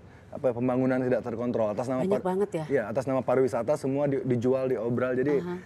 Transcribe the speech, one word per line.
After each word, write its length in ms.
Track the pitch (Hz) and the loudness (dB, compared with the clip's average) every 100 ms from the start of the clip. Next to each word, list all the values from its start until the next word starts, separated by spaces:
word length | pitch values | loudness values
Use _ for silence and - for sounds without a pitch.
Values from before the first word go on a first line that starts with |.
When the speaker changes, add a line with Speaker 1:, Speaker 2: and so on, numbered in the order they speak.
| - - - | -20 -20 -16
Speaker 1:
apa 220 | - 135 | -4 -2
ya, 20 | |
pembangunan 460 | 117 127 127 131 127 | 0 0 2 2 2
tidak 240 | 127 120 | 2 0
terkontrol 480 | 113 113 123 123 107 | -2 -4 -2 0 0
atas 160 | 104 123 | -2 -2
nama 160 | 131 | -2
Speaker 2:
Banyak 80 | 185 | 0
Speaker 1:
par-, 140 | 208 185 | 0 0
Speaker 2:
banget 240 | 185 202 | -2 -2
ya? 120 | 165 156 | -4 -2
Speaker 1:
Iya, 160 | 135 104 | -2 0
atas 180 | 117 127 | -2 0
nama 160 | 131 | 0
pariwisata 560 | 123 127 131 123 120 151 | 2 2 2 2 0 -2
semua 320 | 139 135 143 | 0 0 0
di-, 80 | 135 | 0
dijual, 460 | 131 123 123 131 131 | 0 2 2 2 2
diobral. 460 | 120 117 120 127 | 0 0 0 0
Jadi 240 | 127 135 143 | 0 2 0
Speaker 2:
Aha. 240 | 175 180 | 0 -6